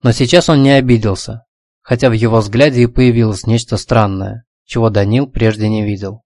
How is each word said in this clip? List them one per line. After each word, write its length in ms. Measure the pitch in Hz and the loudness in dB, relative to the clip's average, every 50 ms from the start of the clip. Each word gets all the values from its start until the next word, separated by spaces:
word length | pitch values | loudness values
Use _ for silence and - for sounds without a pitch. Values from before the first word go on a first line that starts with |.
| - | 2
Но 100 | 127 120 | 0 0
сейчас 360 | - 139 120 - 175 165 - | 2 0 2 2 2 2 4
он 140 | 160 143 135 | 2 2 4
не 80 | 139 | 4
обиделся, 720 | 139 139 131 127 123 113 107 107 95 90 - - 107 113 _ _ _ _ _ _ _ _ | 4 2 2 2 0 0 0 -2 -4 -4 -8 -12 -14 -14 _ _ _ _ _ _ _ _
хотя 280 | _ - 127 120 - 127 | _ -4 -4 0 0 0
в 40 | 113 | 0
его 260 | 110 113 117 110 113 | 0 0 2 2 0
взгляде 440 | 107 101 104 120 139 151 131 120 120 | 0 0 0 2 2 2 4 2 0
и 40 | |
появилось 600 | 117 120 - 127 123 117 117 117 110 104 95 - | 0 2 2 2 2 4 2 0 0 -2 -4 -4
нечто 300 | 113 113 117 117 - - | -2 -2 -2 -2 -4 -6
странное, 680 | 101 - _ 123 117 107 101 98 95 95 98 101 113 _ _ _ _ _ | -8 -4 _ 0 2 2 0 -2 -6 -8 -8 -10 -14 _ _ _ _ _
чего 240 | _ - 120 113 113 | _ -4 -2 -2 0
Данил 380 | 104 104 101 101 110 127 139 | 0 0 0 0 0 -2 -2
прежде 420 | 135 _ - 120 110 107 107 107 107 | -4 _ -2 0 0 0 -2 -2 -2
не 160 | 110 107 107 | -2 -2 -4
видел. 380 | 104 101 95 101 98 101 113 _ | -4 -6 -8 -8 -12 -14 -16 _